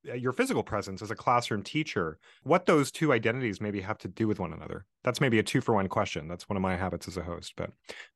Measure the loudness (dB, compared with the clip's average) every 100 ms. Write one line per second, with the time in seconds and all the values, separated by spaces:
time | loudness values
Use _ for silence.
0 | -8 -2 -2 0 0 0 0 -2 -4 -8
1 | -8 -2 2 2 2 -4 -2 -4 -2 -2
2 | -2 -6 _ _ 2 4 6 4 4 0
3 | 2 4 2 0 -2 -2 -4 -4 -4 -6
4 | -8 0 0 2 -2 -6 -10 -10 -12 _
5 | -2 2 4 4 4 0 2 2 2 0
6 | -2 -4 -8 -10 -4 -2 0 0 -2 -4
7 | -8 -8 -8 -10 -12 -10 -10 _ -20 -18
8 | -18